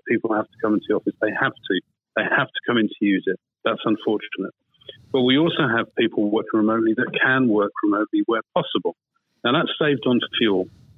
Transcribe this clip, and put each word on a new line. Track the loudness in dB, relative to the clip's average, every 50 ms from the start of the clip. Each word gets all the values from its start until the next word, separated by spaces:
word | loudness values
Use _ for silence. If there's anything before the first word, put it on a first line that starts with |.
| -2
people | -2 -2 -2 0 -2 -2
have | -2 -4
to | -6 _ -4
come | -2 0 0
into | 0 0 0
the | -2
office. | -2 -2 -4 -4 -2
They | -2 -2
have | -2 -2 -2 -4 -4
to. | -6 -6 -4 -4 -4 -4 _ _ _ _ _ -6
They | -4 -2
have | 0 0 0 -2 -2
to | -6 -8 -4
come | 0 0
in | 0 0 0
to | -2 -2
use | 0 2 2 0 0
it. | -2 -6 -6 _ _ _ _ -4
That's | -4 -2 -2 -2
unfortunate. | -2 -2 0 0 -2 -2 -2 -4 -8 -8 -8 -8 -8 -10 _ _ _ _ _ _ -20 -20 -20 -10 -4
But | 0 2
we | 2 4 4 4
also | 2 2 2 0 0
have | 0 0 0 -2 -2 -2
people | 0 0 0 0 0 0 0
working | 0 -2 -2 0 0 2
remotely | 2 4 2 2 2 0 0 0
that | -2 -4 -2 -2
can | 0 2 2 2 4 4
work | 4 2 0 0 -2 -2
remotely | 0 0 0 0 -2 -2 -2 -2 0
where | 0 -2 -2 -2 _
possible. | -2 -2 -2 -2 -4 -4 -4 -4 -8 _ _ _ _ _ _ _ _ _ -2
Now, | 0
that's | 0 0 0 -2 -2 -2
saved | 0 0 0 0 2
on | 2 2 2 0 -2 -2
fuel | 0 0 2 2 0 -2 -4 -10 -20 -20 _ -14